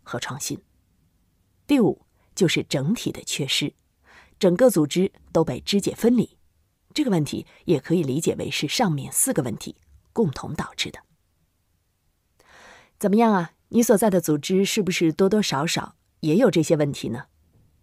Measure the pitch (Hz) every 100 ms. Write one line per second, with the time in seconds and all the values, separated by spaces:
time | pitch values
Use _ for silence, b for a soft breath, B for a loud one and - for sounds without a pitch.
0 | - 127 - 135 - - _ _ _ _
1 | _ _ _ _ _ _ - 285 175 -
2 | _ _ _ - 170 151 - 143 143 165
3 | - - - - 139 - 147 - _ _
4 | b b b _ 185 175 247 180 147 175
5 | 190 - _ 165 156 127 - 202 - -
6 | 226 247 - _ _ _ _ _ _ -
7 | 262 180 143 - b b - 147 - 175
8 | 139 135 - - - - 151 - 208 143
9 | 131 - - - 123 - - - _ -
10 | _ - 185 - - 151 - - - -
11 | _ _ _ _ _ _ _ _ _ _
12 | _ _ _ _ b b b b b -
13 | 202 208 226 196 165 _ _ 226 240 208
14 | 170 180 160 151 - 185 196 226 185 165
15 | 165 156 190 214 - 139 165 - - -
16 | _ _ 156 175 247 165 151 156 143 127
17 | 135 117 - _ _ _ _ _